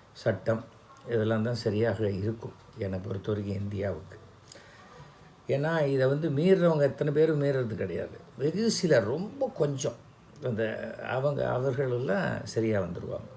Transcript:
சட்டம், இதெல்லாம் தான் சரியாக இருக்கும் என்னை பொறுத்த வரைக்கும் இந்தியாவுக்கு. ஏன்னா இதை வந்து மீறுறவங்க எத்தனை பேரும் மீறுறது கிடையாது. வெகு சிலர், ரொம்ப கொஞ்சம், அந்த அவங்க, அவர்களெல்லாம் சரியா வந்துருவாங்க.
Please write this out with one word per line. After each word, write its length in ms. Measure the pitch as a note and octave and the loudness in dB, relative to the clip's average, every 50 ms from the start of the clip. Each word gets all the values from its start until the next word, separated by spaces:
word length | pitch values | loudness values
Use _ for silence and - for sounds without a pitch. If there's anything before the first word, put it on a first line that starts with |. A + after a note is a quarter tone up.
| - - | -20 -20
சட்டம், 520 | - - - A#2+ G2+ F#2 - A2+ A#2 A2 - - - - - - - - - | -20 -4 -2 -2 -2 0 -2 -2 -2 -2 -4 -10 -20 -20 -20 -20 -20 -16 -6
இதெல்லாம் 360 | B2+ A#2+ - G#2+ A2 A2+ A2 | -2 0 2 2 2 2 2
தான் 120 | A2 B2 A#2+ | 0 0 -2
சரியாக 560 | A2+ - A2+ G2+ G#2+ A#2 A2+ G2 G#2 A2 G2+ | 0 0 0 2 2 2 2 2 2 0 0
இருக்கும் 420 | G2 F2+ G2 A2+ A2 - - - - - - - - - | 0 0 -2 -2 -4 -4 -8 -12 -14 -16 -20 -20 -8 -6
என்னை 200 | G2 F#2+ F#2+ F#2 | -4 -4 -4 -4
பொறுத்த 340 | F#2+ G#2+ G2 F#2+ - - | -4 -6 -6 -4 -2 -2
வரைக்கும் 240 | G#2+ G#2 G2+ G2+ G2 | -2 -2 -2 -4 -4
இந்தியாவுக்கு. 640 | F#2+ G2+ G2+ G#2 F#2+ G2 G2 E2+ D#2 - - - - - - - - - - - - - - - - - - - - - - - - - - - - - - | -4 -4 -4 -4 -2 -2 -2 -4 -6 -10 -14 -18 -20 -20 -20 -20 -20 -20 -20 -20 -20 -20 -20 -20 -20 -20 -20 -20 -20 -20 -20 -20 -20 -20 -20 -20 -16 -4 -2
ஏன்னா 380 | C#3 C#3 D3 D#3+ E3 D#3+ D3 | 0 0 2 0 2 2 2
இதை 200 | C#3 C#3 C3 C3 | 2 2 4 4
வந்து 240 | C3 C#3+ D3 D#3+ D#3+ | 4 2 2 0 0
மீறுறவங்க 500 | C#3 C#3 E3 F#3+ F#3+ E3+ F3 E3+ D#3+ D3+ | 0 2 6 6 6 6 6 4 6 6
எத்தனை 320 | C#3+ C3+ - - D3 D3+ | 4 2 2 0 -2 2
பேரும் 300 | C#3 D3+ D#3+ D#3 D#3 D3 | 4 4 4 6 4 2
மீறுறது 320 | C#3 C#3+ C3+ C3 B2 A2 A2 | 2 2 2 0 0 -2 -2
கிடையாது. 440 | - G2 F2+ E2+ F2+ F2+ - - - - - - A#2 | -4 -4 -4 -4 -6 -6 -8 -10 -16 -20 -18 -8 -2
வெகு 320 | C3 D#3 E3 G3 A3+ A3+ | -2 -2 0 2 0 0
சிலர், 340 | - - - D#3+ D3 A#2+ G2+ | 2 2 4 4 6 6 4
ரொம்ப 460 | G#2+ B2+ E3 G3 A3 - - C4+ A3 - | 4 0 -2 -4 -6 -4 -4 -4 -4 0
கொஞ்சம், 400 | - D#3 C#3+ C#3 B2+ - B2+ - - - - - - - - - - - | 0 0 0 0 -2 -4 -4 -6 -6 -16 -20 -20 -20 -20 -20 -18 -8 -6
அந்த 500 | B2+ A2 G2+ A2+ G#2+ - - - A2 - - - - | -4 -2 0 -2 -2 -2 -6 -8 -10 -10 -10 -8 -4
அவங்க, 400 | - C3 C3+ D3 C#3+ A#2+ A#2+ B2 | -4 0 0 0 0 0 0 0
அவர்களெல்லாம் 1000 | A#2+ B2 B2+ C3+ B2 C3+ C#3 B2+ B2 A#2+ C3 D#3 G3 G3 E3 B2+ A2+ G#2+ - | 0 0 0 0 0 0 0 0 0 0 0 0 0 0 0 0 -2 -4 -6
சரியா 340 | - - A#2 A2+ A2 G#2+ G2+ | -4 -2 0 0 2 2 0
வந்துருவாங்க. 480 | F2+ E2+ F2 - - - G2 - - - - | 0 -2 -4 -8 -8 -8 -8 -8 -10 -12 -16